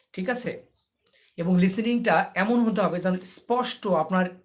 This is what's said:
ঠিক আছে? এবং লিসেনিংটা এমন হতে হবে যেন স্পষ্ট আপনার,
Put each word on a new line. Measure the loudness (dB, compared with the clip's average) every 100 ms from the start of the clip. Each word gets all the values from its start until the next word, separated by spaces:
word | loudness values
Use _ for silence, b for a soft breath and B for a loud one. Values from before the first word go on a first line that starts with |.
| b
ঠিক | -8 -6
আছে? | -4 -6 -10 -16 _ _ _ _ b b -6
এবং | 2 4
লিসেনিংটা | 4 2 -2 0 2 2 2
এমন | -2 0 2
হতে | 2 2
হবে | 0 0
যেন | -2 -2
স্পষ্ট | -4 -8 -2 -2 -2 -6 -2
আপনার, | 0 2 0 0 -6